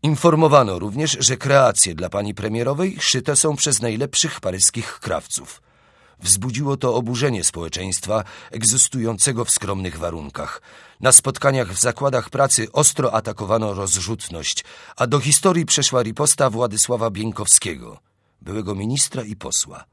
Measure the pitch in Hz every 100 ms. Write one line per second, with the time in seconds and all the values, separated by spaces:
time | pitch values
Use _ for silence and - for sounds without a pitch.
0 | 147 147 170 160 160 143 113 90 104 113
1 | 156 - 131 104 139 139 127 98 - 78
2 | 87 101 104 98 110 113 120 143 190 175
3 | - 131 123 143 160 143 - 131 117 110
4 | 139 - 156 - 95 92 - - - -
5 | - 82 - - - - _ _ _ _
6 | _ _ 90 95 120 117 143 135 131 117
7 | 113 120 143 107 85 85 82 87 95 90
8 | - 107 98 - - 117 113 127 - 131
9 | 113 107 - 117 117 - 98 98 92 80
10 | 85 82 73 - 76 - - - - _
11 | 127 - 135 131 139 135 104 92 123 -
12 | 139 127 - 127 135 - 113 - 151 -
13 | 123 110 107 101 98 113 110 98 95 92
14 | 90 110 - 85 78 - - - - -
15 | 123 143 123 147 196 175 160 - 135 127
16 | 113 113 143 - 135 110 120 104 - 123
17 | 113 98 110 110 107 - 95 73 57 52
18 | _ _ _ _ - 104 98 98 107 139
19 | - - 107 107 - - - - -